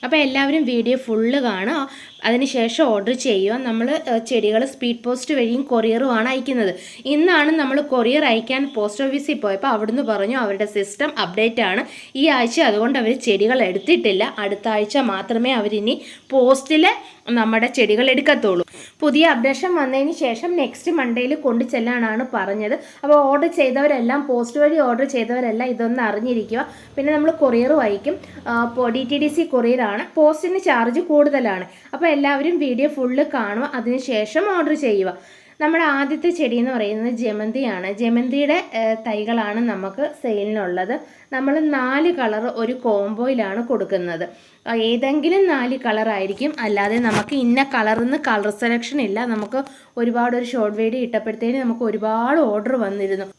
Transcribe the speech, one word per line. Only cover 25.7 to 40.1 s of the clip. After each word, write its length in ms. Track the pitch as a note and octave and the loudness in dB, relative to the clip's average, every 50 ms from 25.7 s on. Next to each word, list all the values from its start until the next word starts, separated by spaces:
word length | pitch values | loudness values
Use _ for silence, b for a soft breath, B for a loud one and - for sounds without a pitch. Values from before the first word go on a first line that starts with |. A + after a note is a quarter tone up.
| B3 | -2
ഇതൊന്ന് 300 | A#3+ A#3 A3+ A#3+ C4 A#3+ G#3+ | -2 -2 -2 0 0 0 -2
അറിഞ്ഞിരിക്കുക. 540 | G3+ G#3 A3 B3+ B3 A3+ G#3 F#3+ A3 A#3 C#4+ B B B B B B | -2 -2 -2 -2 -2 -2 -2 -2 -4 -4 -4 B B B B B B
പിന്നെ 160 | - C4+ C#4+ D4+ D4+ | -4 0 0 2 2
നമ്മൾ 140 | D4+ D#4 E4 D#4+ D4+ | 2 2 2 4 2
കൊറിയർ 300 | C4 A#3 A#3 A#3+ C4 D4+ D#4 C4 G#3+ | 2 4 4 2 4 2 2 2 0
അയക്കും, 280 | G3+ G3 - C#4 F4 - B B B B B - | -2 -2 -4 -4 -6 -6 B B B B B -4
ആ, 20 | A#3 A#3 A#3 A#3 A#3 | -2 -2 -2 -2 -2
പോ-, 160 | B3+ B3 A#3+ A3+ | -2 -2 0 0
ഡി 80 | B3+ C4 A#3+ | -2 -2 -2
ടി 80 | C#4+ C#4+ D4 | -2 0 0
ഡി 60 | D4+ C#4+ | 0 0
സി 100 | D#4+ E4 - - | 0 -2 0 0
കൊറിയറാണ്, 500 | B3 A#3 A#3 A#3+ B3+ B3 G#3 G3+ G#3+ F4 F4 - E4 | 0 2 2 2 2 0 -2 -2 -4 -6 -6 0 4
പോസ്റ്റിന് 420 | D4+ D4+ D#4 D#4 - F4+ F4+ F#4+ F#4+ F#4 | 4 4 4 2 -2 -2 -2 0 2 2
ചാർജ് 340 | C#4 A#3+ A#3 A#3 A#3+ D#4 F4 F4 | 2 2 2 0 0 -2 0 2
കൂടുതലാണ്. 560 | D4+ D4 D4 D4 C#4+ C#4 B3+ A3 G3 F#3 F3+ F3+ B B B B B | 4 4 6 6 4 0 0 0 -2 -4 -6 -10 B B B B B
അപ്പോൾ 140 | C4 D#4+ E4+ D4+ | 0 0 2 2
എല്ലാവരും 420 | C#4+ C#4 C#4 C#4+ C#4 C#4 E4 F4 E4+ D4 | 2 2 0 0 0 0 0 0 0 0
വീഡിയോ 240 | C4+ B3 A#3 C4+ D4 D4 | 0 0 2 0 0 0
ഫുൾ 240 | - C4 B3 B3 C4 D4+ D4 - | 0 -2 0 2 0 0 0 0
കാണുക, 320 | C4+ A3+ G3+ G3+ A3 C4 D4 - B3+ | -4 -4 -2 -4 -4 -4 -4 -4 -6
അതിനുശേഷം 640 | A3+ A#3+ B3 C4 B3+ - B3 G#3+ G#3+ G#3 - D#4 F#4 G#4 G4 | -4 -2 -2 -4 -2 -2 -2 -2 -2 -2 -2 -2 0 0 0
ഓർഡർ 200 | F4+ D#4+ C#4+ D4+ D4+ D4 B3 | 0 0 0 0 0 0 0
ചെയ്യുക. 240 | G#3+ G3+ F#3 F#3 F3 B B B B B B B B B D4+ | 2 2 0 -2 -4 B B B B B B B B B 0
നമ്മുടെ 220 | D4+ D#4+ E4 E4+ D#4 C#4+ | 0 2 2 2 2 2
ആദ്യത്തെ 340 | C#4 C#4+ C4+ D4+ D4+ D#4+ F4 E4+ F4 | 0 0 -2 -2 -2 -2 -2 0 0
ചെടി 200 | D#4 B3 A3+ A#3+ | 0 0 0 0
എന്ന് 120 | A#3 B3+ C4 | 0 0 0
പറയുന്നത് 400 | A#3+ G#3+ G3+ G#3+ A3 A3+ A#3+ B3 A3+ | -2 -2 -2 -2 -4 -4 -4 -4 -2
ജമന്തിയാണ്. 680 | A#3+ A3+ G#3+ G#3 G#3+ A3 A3+ C4 C4+ A#3+ G3+ F#3 F3+ F#3+ G3+ G3 | -2 -4 -2 -2 -4 -4 -4 -2 -2 -2 -4 -4 -6 -6 -4 -2
ജമന്തിയുടെ, 560 | A#3+ A#3 A#3 A#3 B3 B3+ A#3+ C#4 C#4+ C#4+ D4 F4+ - - - A3+ | 0 0 2 0 0 0 0 0 0 2 0 0 -2 -4 -4 -2
ഏഹ്, 160 | A3+ A3 A3 A3 A3+ A#3+ | 0 0 -2 -2 -4 -6
തൈകളാണ് 540 | G#3+ G#3 G#3+ G#3+ A#3 A#3 A3 G#3 G#3 A3+ A#3+ A#3 | -4 -4 -2 -2 -2 -2 -2 -2 -2 -2 -2 -2
നമുക്ക് 320 | G#3 F#3 F#3+ G3 F#3+ - C#4+ D4 | -2 -4 -6 -8 -6 -4 -6 -6